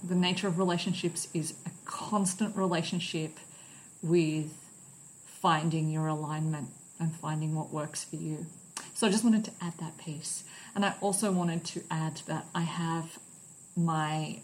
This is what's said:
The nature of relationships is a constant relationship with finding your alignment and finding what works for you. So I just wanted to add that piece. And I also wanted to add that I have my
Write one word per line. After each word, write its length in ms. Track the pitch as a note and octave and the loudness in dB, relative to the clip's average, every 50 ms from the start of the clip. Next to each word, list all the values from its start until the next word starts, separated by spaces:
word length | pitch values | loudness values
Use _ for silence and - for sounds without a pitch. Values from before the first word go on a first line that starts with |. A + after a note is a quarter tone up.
| - | -4
The 100 | F3 F3+ | 0 2
nature 320 | F3+ F3+ F3+ F#3 F#3 - | 4 4 4 2 2 0
of 120 | G3+ F3 E3+ | 0 2 2
relationships 680 | F#3+ F#3 F3 F3 - G3+ E3+ - - F3 E3 - - - - | 4 4 2 2 0 0 -2 0 0 -2 -2 -2 -8 -4 -2
is 200 | E3+ D#3 D#3 - - - | -2 -2 -2 -6 -10 -12
a 40 | F3 - - - | -12 -12 -12 -12
constant 720 | - - - - - G#3+ G#3 G3 F3+ - - A3 G3+ - | -10 -8 -8 -4 0 2 2 2 2 2 0 -2 -2 0
relationship 800 | F#3+ F#3+ F#3+ F3 E3 E3 - - F3+ E3 - - E3 D#3 D3+ - - - - - - - - - - - - - - - | 0 2 2 2 2 0 0 0 -2 -2 -2 -2 -2 -4 -4 -6 -12 -18 -20 -20 -20 -20 -20 -20 -20 -20 -20 -16 -8 0
with 500 | D#3+ E3+ F3 E3 D#3 D#3 D#3 D3+ D3+ - - - - - - - - - - - - - - - | 4 6 6 6 6 4 0 0 -2 -6 -12 -18 -20 -20 -20 -20 -20 -20 -20 -20 -20 -20 -20 -20
finding 640 | - - - - F#3 E3 D#3 D3+ E3+ D#3 D#3+ D#3 D#3 | -20 -20 0 4 4 4 4 4 2 2 4 2 2
your 160 | D#3 D#3 D#3 | 2 2 2
alignment 640 | D#3 D#3 D3+ D3+ D3 D3+ D#3 D#3 D#3+ D#3 D3+ C3+ - - - - - - - | 0 0 0 -2 -4 -2 -2 0 0 0 -2 -4 -8 -10 -16 -20 -20 -8 -2
and 140 | E3 E3 D#3+ | -2 -2 -2
finding 380 | - - D#3 D#3 D#3 D#3 D#3 D#3 | -2 -4 -4 -2 -2 0 0 0
what 160 | D#3 D#3 - - | -2 -2 -2 -4
works 320 | D#3 D3+ D3 - - - | -4 -4 -4 -6 -8 -10
for 120 | - - | -8 -8
you. 300 | D#3 D#3+ D#3 D#3 D3+ E3 D#3+ - - - - - - - - - | -6 -4 -4 -4 -4 -6 -10 -12 -18 -20 -14 -14 -14 -14 -12 -2
So 120 | - - | 2 4
I 40 | A3+ | 6
just 140 | F#3 A3 A3 | 6 6 8
wanted 200 | A#3+ A3 G#3+ A3 | 8 6 6 6
to 60 | - - - | 0 -6 -6
add 140 | - E3+ E3 - | -6 -6 -6 -6
that 200 | E3 D#3+ - - | -10 -10 -10 -10
piece. 460 | - - D3+ D3 E3 - - - - - - - - - - | -10 -8 -8 -8 -6 -6 -8 -8 -10 -12 -18 -18 -18 -10 -2
And 100 | G3+ G3+ | 0 0
I 100 | G3 F#3+ - | 0 0 2
also 320 | - G3+ G3 - - G#3 F#3+ | 0 0 2 2 2 2 4
wanted 320 | F3+ F3 E3+ E3 E3+ E3 | 4 2 2 0 0 -2
to 160 | - - E3+ - - | -4 -6 -8 -6 -2
add 320 | E3 D#3+ D#3 D#3+ D3 - - | -2 0 0 -2 -2 -6 -6
that 200 | - D#3+ D#3+ - - - | -4 -4 -4 -4 -4 -2
I 80 | F3 E3+ | -2 -2
have 560 | E3 E3 E3+ E3+ E3 E3 E3 E3 D#3+ - - - - - - - - - - - - - | 0 0 -2 -2 0 -2 -2 -4 -6 -10 -16 -18 -20 -20 -20 -20 -20 -20 -20 -20 -8 -2
my 600 | F3 E3+ E3 D#3+ D#3 D#3 D3+ D#3 D#3 D#3 D3+ - - | 2 2 2 4 2 2 0 0 0 -2 -2 -6 -10